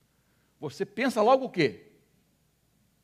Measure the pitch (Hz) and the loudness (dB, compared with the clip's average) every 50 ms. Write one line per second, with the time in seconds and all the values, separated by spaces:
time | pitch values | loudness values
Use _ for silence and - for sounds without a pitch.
0 | _ _ _ _ _ _ _ _ _ _ _ - 160 147 - - 196 196 - 220 | _ _ _ _ _ _ _ _ _ _ _ -12 -12 -10 -8 -8 -8 -8 -4 -4
1 | 247 269 - 226 214 226 269 269 269 196 - 180 151 117 95 - - - _ _ | -2 0 2 2 4 4 4 2 2 -2 -2 0 0 0 -2 -6 -18 -20 _ _
2 | _ _ _ _ _ _ _ _ _ _ _ _ _ _ _ _ _ _ _ _ | _ _ _ _ _ _ _ _ _ _ _ _ _ _ _ _ _ _ _ _